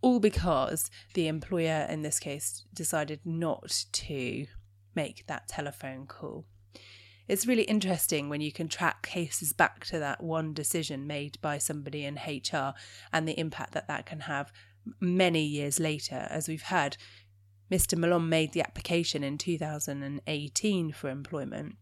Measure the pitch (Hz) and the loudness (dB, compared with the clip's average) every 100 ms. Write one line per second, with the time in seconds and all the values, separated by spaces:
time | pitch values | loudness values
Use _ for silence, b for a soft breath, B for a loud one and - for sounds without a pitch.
0 | 254 247 208 - 180 147 135 160 - B | 8 8 6 6 4 4 2 0 -4 B
1 | B - 160 156 - 180 160 160 - 156 | B 0 2 0 -2 0 2 2 0 -2
2 | 151 - - 143 - - - - 165 160 | -2 -2 -4 -6 -6 -8 -12 -6 -2 0
3 | 151 151 175 165 165 127 - - - - | 0 -4 -4 0 0 -2 -2 -4 -2 -4
4 | - 139 123 120 247 - - - - - | -4 -4 -2 -2 -6 -10 -20 -20 -8 -4
5 | 147 - - 143 - - 143 - 139 131 | -4 -6 -8 -8 -6 -6 -6 -6 -10 -10
6 | 139 - 156 - 156 - - B B B | -12 -12 -10 -10 -14 -20 -20 B B B
7 | B B B 196 233 240 - 214 190 170 | B B B 0 4 4 6 4 2 0
8 | - 156 143 147 151 143 160 - 175 - | 2 0 0 -2 -2 -2 -4 0 0 0
9 | - 180 165 - 156 - 165 - - 170 | -4 -2 -2 -2 -2 4 4 4 -4 -2
10 | 143 - 170 160 156 156 147 170 147 139 | -2 -2 -2 0 0 -2 0 0 -2 -4
11 | 139 147 143 - 156 147 - 147 143 147 | -4 -4 -6 -6 -4 -2 -2 -4 -6 -6
12 | 143 143 - 143 - 160 135 135 B B | -6 -6 -6 -4 -2 0 -2 -4 B B
13 | B 160 160 - 160 147 - - - 147 | B 0 2 0 -2 -4 -6 -6 -4 -6
14 | - 156 151 143 147 B B B - - | -6 -10 -4 -4 -4 B B B -16 -2
15 | 180 180 180 165 151 147 143 139 160 151 | 2 6 6 6 2 0 0 2 2 0
16 | - 131 - 156 156 160 - 185 143 - | -4 -6 -4 -4 -4 -6 0 2 2 -2
17 | B B B - - - - 185 - 175 | B B B -20 -20 -20 0 2 4 4
18 | 170 175 165 160 156 160 - - - 175 | 4 4 4 4 2 0 -2 -4 0 0
19 | 165 151 139 147 - 165 156 151 147 139 | 2 0 -2 -4 -2 -2 -2 -4 -4 -4
20 | 139 143 - 151 147 - 214 190 160 143 | -4 -6 -4 -4 -2 0 2 4 2 -2
21 | 143 135 139 156 139 110 147 - | -4 -4 -6 -6 -4 -6 -8 -12